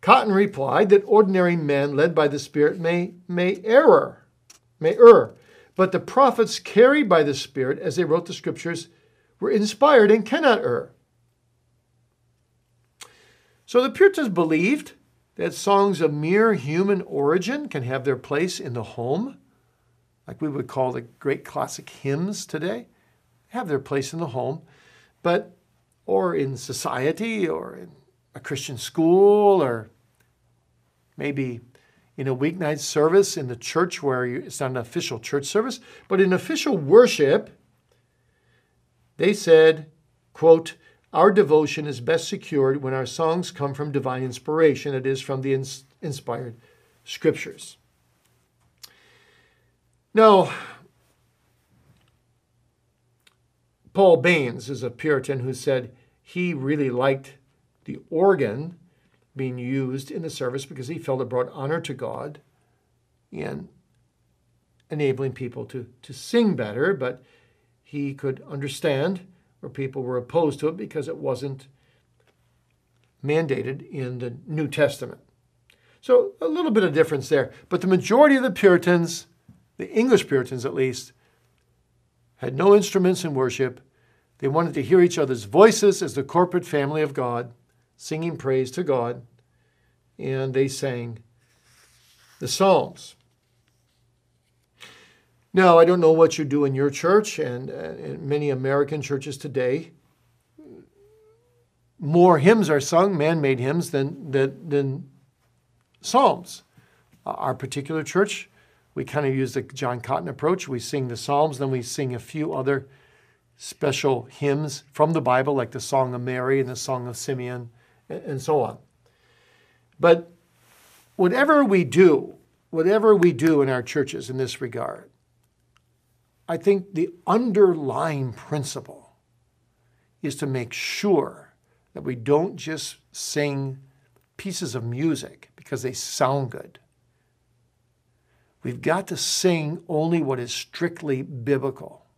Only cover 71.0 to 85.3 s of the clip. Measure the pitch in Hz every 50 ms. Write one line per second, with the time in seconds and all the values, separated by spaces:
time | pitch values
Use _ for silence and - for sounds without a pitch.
71 | 135 151 165 151 147 139 127 120 135 139 135 135 - _ _ _ _ _ _ _
72 | _ _ _ _ _ _ _ _ _ _ _ _ _ _ _ _ _ _ _ _
73 | _ _ _ _ - 139 147 160 165 143 139 131 123 131 135 139 - - - 143
74 | 127 123 127 123 123 123 120 - - - 156 151 156 127 - - 147 139 - -
75 | 131 - - - _ _ _ _ _ _ _ _ _ _ _ _ _ _ _ _
76 | _ - 254 247 - 392 - _ 320 330 311 349 349 320 214 220 190 170 143 151
77 | 156 156 156 139 - - 156 139 123 - - - - _ 180 175 180 185 185 175
78 | 135 - 202 247 302 302 277 262 247 254 180 - - 196 175 175 175 180 180 175
79 | 170 165 170 - - _ _ _ _ _ - _ _ _ _ _ - - - 220
80 | 233 262 240 190 - - 143 135 123 - 135 127 113 135 - 143 131 131 120 -
81 | - - _ _ _ _ _ _ _ _ _ _ _ _ _ _ _ _ _ _
82 | _ _ _ _ _ _ _ _ - 127 131 135 175 196 202 214 208 208 - 196
83 | 180 180 185 - - 165 143 131 127 123 120 - 135 123 - - _ _ _ _
84 | _ _ _ _ _ _ _ _ - 139 139 165 165 151 143 147 131 110 175 185
85 | 175 175 175 170 147 135